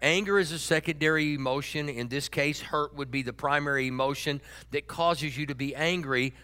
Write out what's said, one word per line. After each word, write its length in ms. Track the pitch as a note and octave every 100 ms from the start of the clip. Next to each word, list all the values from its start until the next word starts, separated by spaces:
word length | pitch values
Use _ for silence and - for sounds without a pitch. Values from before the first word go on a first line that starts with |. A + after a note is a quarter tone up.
Anger 380 | C#3 F3+ G3+ G3+
is 120 | D#3+
a 60 | D#3+
secondary 800 | - D#3 D#3+ D3+ D#3 D#3+ D3+ D3
emotion. 520 | B2+ C#3 C3+ D#3 D3
In 200 | A#2+ A#2+
this 220 | C#3 -
case, 320 | - C#3+ D3
hurt 340 | - D3+ D3 C#3+
would 160 | C3+
be 100 | C#3
the 100 | B2
primary 540 | A#2 C#3+ C#3+ C#3+ C#3 C3
emotion 560 | B2+ C3+ C#3 D3+ C#3+ - - -
that 160 | D3 -
causes 500 | - E3+ D#3+ D3+ C3
you 80 | D3
to 100 | C3
be 200 | C#3 C3
angry 580 | D#3+ F3+ C#3+ B2+ C3 -